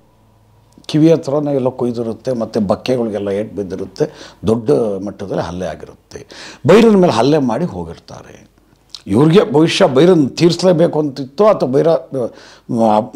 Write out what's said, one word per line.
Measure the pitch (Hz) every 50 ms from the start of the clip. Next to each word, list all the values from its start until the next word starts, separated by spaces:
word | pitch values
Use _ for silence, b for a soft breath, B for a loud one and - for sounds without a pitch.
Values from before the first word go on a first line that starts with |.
| _ _ _ _ _ _ _ _ _ _ _ _ _ _ _ _ _
ಕಿವಿ | - - 151 156 165 165
ಹತ್ರನೇ | 147 - 139 131 151 147 147 143
ಎಲ್ಲ | 135 123 127
ಕೊಯ್ದಿರುತ್ತೆ, | 123 - 123 123 117 117 120 113 107 - - - 127
ಮತ್ತು | 117 110 104 - 113
ಬಕ್ಕೆಗಳಿಗೆಲ್ಲ | 107 92 104 - - - 131 123 117 113 101 104 101 101
ಏಟು | 98 101 110 110 90
ಬಿದ್ದಿರುತ್ತೆ, | 95 101 87 92 107 127 98 - - 151 - - - - - - _ -
ದೊಡ್ಡ | 95 110 - 107 107 147 135 117 107 101 95 98
ಮಟ್ಟದಲ್ಲಿ | 104 95 - 101 92 135 - -
ಹಲ್ಲೆ | 82 87 90 92
ಆಗಿರುತ್ತೆ. | 82 78 - - - - _ _ _ - - - B B B B B B B -
ಭೈರನ್ | 131 180 220 240 233 208
ಮೇಲೆ | 190 180 165 120
ಹಲ್ಲೆ | 113 117 139 151 156
ಮಾಡಿ | 135 123 110 127 175
ಹೋಗಿರ್ತಾರೆ. | - - 92 85 80 80 - - - - - - - - - - _ _ _ _ _ _ _ _ _ - - _
ಇವ್ರಿಗೆ | - 98 113 147 160 160 208 -
ಬಹುಶಃ | - 123 147 160 156 - - 196 165 127
ಭೈರನ್ | 135 160 180 185 160 139 120
ತೀರಿಸಲೇಬೇಕು | - - 156 175 165 - 180 185 180 151 175 156 131 151
ಅಂತಿತ್ತು, | 151 143 127 - 139 127 - - 202
ಅಥವಾ | 220 196 - 185 131 123
ಭೈರ, | 143 151 165
ಆ, | 160 - - - - 131 117 - - - - - - - _ - 127 113 113 110 107 107 113 123 -